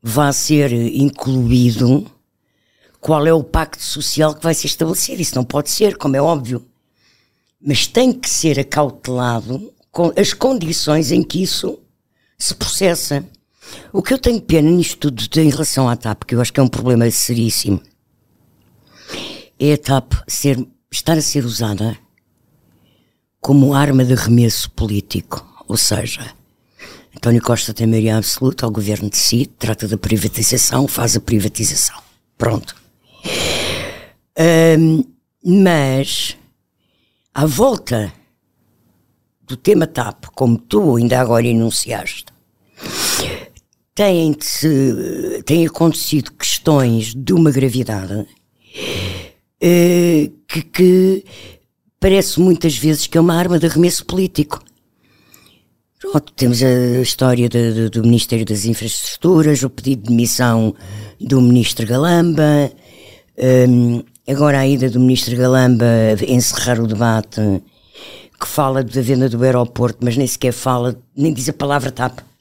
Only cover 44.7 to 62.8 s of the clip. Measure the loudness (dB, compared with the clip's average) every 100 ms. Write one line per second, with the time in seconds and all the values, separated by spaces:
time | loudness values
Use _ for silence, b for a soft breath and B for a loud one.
44.7 | 2 2 -2 -6 -6 -8 -8 0 2 2
45.7 | 2 0 0 -2 -2 -4 _ -6 -2 2
46.7 | 2 4 0 -2 -8 0 4 4 4 0
47.7 | 0 -4 -6 -6 -8 -8 _ _ _ B
48.7 | B -10 -8 -8 -10 B B _ _ 2
49.7 | 4 4 4 4 2 0 -6 _ -10 -8
50.7 | 2 6 6 4 0 B B B B B
51.7 | _ _ _ 2 2 2 2 2 4 0
52.7 | 0 0 0 0 2 2 2 2 2 2
53.7 | 2 2 0 -4 -4 -2 -2 -4 -6 _
54.7 | _ _ _ b b b b b b b
55.7 | _ _ _ -4 -4 -4 -2 -2 2 2
56.7 | 2 0 0 -2 0 0 2 0 0 0
57.7 | 0 -2 0 4 4 2 -4 -2 -4 -4
58.7 | -4 -6 -8 -10 -4 2 4 4 2 -2
59.7 | -6 -4 -4 0 0 0 0 0 2 0
60.7 | -4 B -16 B B 0 4 6 4 2
61.7 | -4 -4 0 2 2 2 2 2 2 0
62.7 | -6